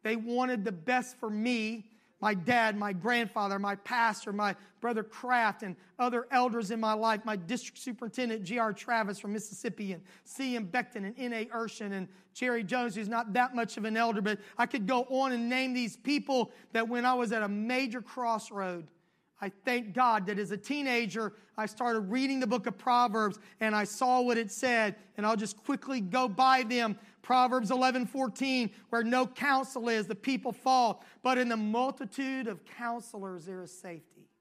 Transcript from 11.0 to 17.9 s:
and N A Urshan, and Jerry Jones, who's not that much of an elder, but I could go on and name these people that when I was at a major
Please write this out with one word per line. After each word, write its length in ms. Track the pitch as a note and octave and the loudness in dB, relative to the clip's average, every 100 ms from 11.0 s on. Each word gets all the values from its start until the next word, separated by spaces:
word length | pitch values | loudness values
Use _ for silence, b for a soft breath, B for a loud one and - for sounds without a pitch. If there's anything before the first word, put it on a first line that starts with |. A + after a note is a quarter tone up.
| G3 | -8
and 80 | B3 | -6
N 160 | B3 | -6
A 120 | A3+ A3+ | -4 -4
Urshan, 440 | A3+ A3+ - G#3 | -4 -6 -6 -6
and 160 | G3 F#3 B B | -6 -8 B B
Jerry 300 | - B3+ A#3 | -4 0 0
Jones, 320 | F#3+ B3+ A#3+ G3 | 0 -2 -2 -4
who's 140 | G#3 | -2
not 240 | A#3 A#3 | -2 0
that 200 | G3 B3 | 2 2
much 220 | B3+ A#3 - | 2 -2 -2
of 80 | |
an 140 | G#3+ A3 | -2 2
elder, 240 | A#3 G#3 | 2 2
but 180 | G#3 G#3 B - | 0 -2 B 0
I 80 | A#3+ | 0
could 220 | C4+ F#3+ | 2 2
go 160 | B3+ | 2
on 300 | B3+ C4 C4+ | 2 0 2
and 160 | A#3+ A#3 | 0 0
name 240 | B3+ C4 | 0 0
these 240 | B3+ A#3 - | 0 -2 -4
people 540 | - D4 - C4+ A3 B B | 0 0 2 2 2 B B
that 160 | A3+ A3+ | -2 0
when 180 | A#3+ B3+ | 2 2
I 80 | |
was 200 | B3+ A#3+ | 2 0
at 100 | A3+ | 0
a 60 | G3+ | 0
major 520 | G#3 A3 B3+ C4+ | -2 0 0 -2